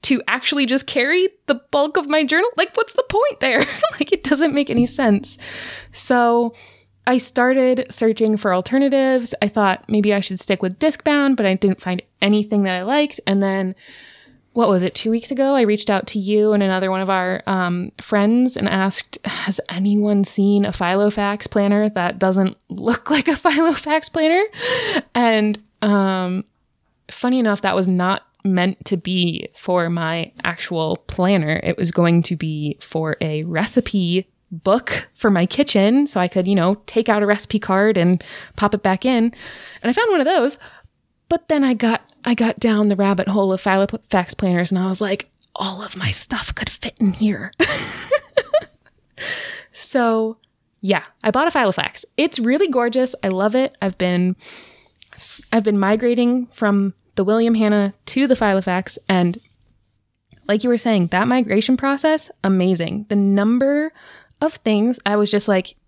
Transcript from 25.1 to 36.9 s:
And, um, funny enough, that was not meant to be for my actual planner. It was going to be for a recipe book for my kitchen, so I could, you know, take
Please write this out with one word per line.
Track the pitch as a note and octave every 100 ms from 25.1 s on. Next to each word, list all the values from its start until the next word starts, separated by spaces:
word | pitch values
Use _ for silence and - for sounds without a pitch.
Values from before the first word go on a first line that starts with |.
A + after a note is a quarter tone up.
And, | A#3 A#3 A3 G#3+ G#3 _ _
um, | G#3+ G3+ G3 F#3 F3+ F#3 - _ _ _ _ _ -
funny | - B3 B3+
enough, | A3 G3+
that | G3 F#3
was | F#3
not | F3+ F3+ G3 _ _ G3
meant | F#3 F3+ F#3+ -
to | F3+
be | F#3 F#3 F3 D#3+ - -
for | - F3+ E3+
my | E3+ D#3+ E3 D#3+ -
actual | - E3+ - E3+ D#3+ - -
planner. | - F#3 G3 D3+ D#3+
It | - -
was | E3+
going | F3 E3+ E3+
to | E3 E3
be | D#3+ D3+ D3 D3
for | - D#3+ D#3+ -
a | D#3+ D3+
recipe | E3 D#3+ G#3 - - G3+ F3 F3+ F#3 _ _
book | E3 - F3 - - - _
for | A3+
my | F#3 F3
kitchen, | - C#4+ G#3 G3+ B3+ D4
so | G3
I | F3+
could, | F#3+ F3+
you | G3+
know, | E3+ G#3
take | -